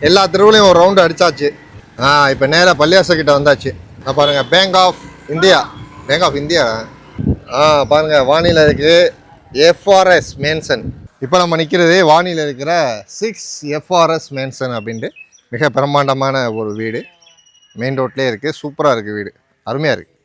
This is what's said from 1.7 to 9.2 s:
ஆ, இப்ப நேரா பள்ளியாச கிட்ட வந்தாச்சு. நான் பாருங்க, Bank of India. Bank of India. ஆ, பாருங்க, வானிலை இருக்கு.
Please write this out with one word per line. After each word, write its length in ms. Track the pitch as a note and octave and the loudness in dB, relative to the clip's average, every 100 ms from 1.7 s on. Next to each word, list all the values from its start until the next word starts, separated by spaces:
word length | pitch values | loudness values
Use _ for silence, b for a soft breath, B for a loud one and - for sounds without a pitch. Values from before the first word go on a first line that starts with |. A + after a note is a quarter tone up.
| - _ - | -20 _ -4
ஆ, 320 | C3 D3 C#3+ | 2 4 2
இப்ப 160 | C3+ C3+ | 0 0
நேரா 260 | D#3 F3+ | 2 2
பள்ளியாச 420 | D#3 D3+ F#3 F3 | 2 2 2 2
கிட்ட 240 | E3+ D3 C#3+ | 0 2 2
வந்தாச்சு. 360 | C#3+ C3+ C#3 - - - | 2 0 -2 -12 -18 -16
நான் 100 | - | -8
பாருங்க, 300 | C3+ C#3+ C#3+ B2 | -2 0 0 0
Bank 240 | E3 F#3+ | 0 2
of 200 | F#3 F#3 E3+ - - - | 2 2 0 -14 -20 -10
India. 360 | D3+ F#3 E3 B2 - - - - | 0 2 2 0 -12 -20 -20 -6
Bank 160 | D3 | -2
of 120 | F3 | -2
India. 500 | C#3+ D3 E3+ B2 A2 A2+ - - - - - - | -2 -4 -2 -2 -4 -10 -18 -20 -10 -6 -6 -6
ஆ, 320 | B2 D3+ D3+ | 0 2 2
பாருங்க, 380 | B2+ D3 D#3 D3+ | 0 0 2 0
வானிலை 400 | C3 D3+ F3 E3 | 2 0 2 2
இருக்கு. 500 | D3+ C3 D3 E3+ F3 - | 2 2 2 4 2 -2